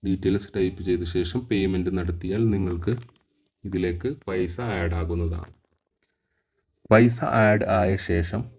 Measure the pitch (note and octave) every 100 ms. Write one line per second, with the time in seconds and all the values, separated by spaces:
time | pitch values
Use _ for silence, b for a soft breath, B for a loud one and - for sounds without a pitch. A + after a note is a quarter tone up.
0 | G2 F#2+ G2 G2 - - F#2 F2+ F2 F2
1 | E2+ F#2 F2 B2+ B2 G#2 F#2+ F#2 F2+ F#2
2 | F2 E2+ F2+ G2+ A2+ G2 F#2+ F2 F2+ A#2+
3 | - _ _ _ _ _ G2+ F#2 F2+ F2
4 | B2 D3+ - F#2 F2+ - A#2 F2+ E2+ E2+
5 | E2 E2+ E2+ E2+ - - _ _ _ _
6 | _ _ _ _ _ _ _ _ - A2
7 | A#2+ A#2 - A#2 G#2+ G#2 - G#2+ G#2 F#2+
8 | - F#2 E2+ G#2+ A#2+